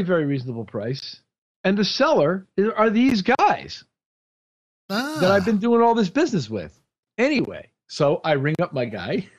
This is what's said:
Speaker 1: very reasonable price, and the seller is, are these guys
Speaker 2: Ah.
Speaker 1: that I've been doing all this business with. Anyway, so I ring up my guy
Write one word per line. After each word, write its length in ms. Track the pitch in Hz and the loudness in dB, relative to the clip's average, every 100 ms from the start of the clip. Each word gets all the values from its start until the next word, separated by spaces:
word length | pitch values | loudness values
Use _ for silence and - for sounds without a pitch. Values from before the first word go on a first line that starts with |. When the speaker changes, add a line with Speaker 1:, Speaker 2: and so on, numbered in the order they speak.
Speaker 1:
very 240 | 180 175 143 | 0 0 0
reasonable 400 | 139 123 117 107 | -2 -6 -10 -8
price, 560 | 110 110 135 - - _ _ _ _ | -8 -6 -8 -10 -18 _ _ _ _
and 140 | 185 202 | 0 0
the 80 | 196 | 0
seller 600 | - 285 262 147 190 - - | 2 2 4 2 0 -6 -2
is, 120 | 208 220 | -2 2
are 140 | 220 | 2
these 320 | 214 262 226 | 4 4 2
guys 600 | 180 254 392 151 67 - _ _ _ _ _ _ _ _ _ _ - | 2 2 2 0 -6 -18 _ _ _ _ _ _ _ _ _ _ -8
Speaker 2:
Ah. 280 | 202 277 254 | -6 -4 0
Speaker 1:
that 100 | 185 | 4
I've 140 | 202 190 | 4 2
been 140 | 208 | 0
doing 220 | 233 233 | 2 4
all 140 | 233 233 | 4 2
this 140 | 185 | 0
business 400 | 277 320 208 110 | 0 0 -2 -4
with. 280 | 107 78 _ _ _ _ - | -8 -10 _ _ _ _ -2
Anyway, 520 | 262 285 117 82 - _ - | 0 0 -4 -8 -18 _ -12
so 320 | - 143 165 | 0 0 0
I 100 | 165 | 0
ring 220 | 147 139 156 | 0 0 -2
up 120 | 175 | -4
my 120 | 135 120 | -4 -6
guy 420 | 104 110 160 - | -6 -6 -6 -8